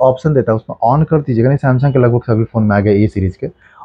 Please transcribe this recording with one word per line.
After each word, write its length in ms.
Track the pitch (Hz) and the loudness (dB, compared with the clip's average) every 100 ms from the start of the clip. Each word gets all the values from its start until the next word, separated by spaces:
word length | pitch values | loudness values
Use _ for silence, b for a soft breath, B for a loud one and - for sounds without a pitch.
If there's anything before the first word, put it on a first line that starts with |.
option 320 | 131 127 160 | 0 0 -2
देता 180 | 135 113 | 0 0
है, 40 | 110 | -2
उसमें 200 | - - 117 | -4 -4 0
on 180 | 147 160 | 0 0
कर 140 | 156 | -2
दीजिएगा। 280 | 139 113 127 | -2 -2 0
नहीं, 100 | 139 | 0
Samsung 320 | 139 127 143 | 0 0 0
के 60 | 127 | 2
लगभग 240 | 117 117 | 2 0
सभी 200 | - 113 | 0 -2
फ़ोन 200 | 113 117 | -2 0
में 120 | 107 101 | 0 2
आ 40 | |
गए 140 | 101 | 2
ए 120 | 101 104 | 2 0
सीरीज़ 300 | 101 95 - | -2 -6 -6
के, 120 | 65 - B B | -12 -14 B B